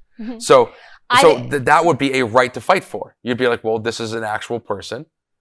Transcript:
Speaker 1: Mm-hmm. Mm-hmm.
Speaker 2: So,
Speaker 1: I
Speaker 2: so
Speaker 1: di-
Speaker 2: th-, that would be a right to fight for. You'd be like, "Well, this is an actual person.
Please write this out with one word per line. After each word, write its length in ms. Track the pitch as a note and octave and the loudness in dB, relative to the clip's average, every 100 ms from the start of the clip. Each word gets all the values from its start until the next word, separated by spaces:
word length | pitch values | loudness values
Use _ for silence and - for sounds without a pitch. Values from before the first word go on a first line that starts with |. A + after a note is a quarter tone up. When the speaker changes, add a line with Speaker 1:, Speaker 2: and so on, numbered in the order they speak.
| _ _ | _ _
Speaker 1:
Mm-hmm. 100 | A3 | -12
Mm-hmm. 60 | A#3 | -10
Speaker 2:
So, 320 | A#3+ C#3 A2+ - - - - | 4 4 4 -4 -20 -20 -2
Speaker 1:
I 120 | B3 | 4
Speaker 2:
so 160 | C4+ B2 | 4 4
Speaker 1:
di- 100 | B2 | -2
Speaker 2:
th-, 120 | C#3 | -4
that 200 | B2+ D#3 E3+ | 2 2 2
would 100 | C#3 | 0
be 200 | C#3 C3 | 0 0
a 60 | |
right 280 | A#2 A#2+ B2+ | 0 2 0
to 80 | B2 | -2
fight 240 | - F#3+ | 0 0
for. 320 | - G2+ - _ | 0 -12 -14 _
You'd 160 | A#2 A#2+ | -6 -2
be 100 | B2 | 0
like, 160 | A#2 | 0
"Well, 140 | A2+ A2 | -2 -4
this 200 | A2+ A2 | -4 -6
is 120 | A2+ | -6
an 100 | A2+ | -6
actual 360 | A2 G#2+ - A#2+ | -6 -6 -6 -10
person. 460 | - G2+ - A2+ D#3+ _ _ _ | -8 -10 -8 -12 -14 _ _ _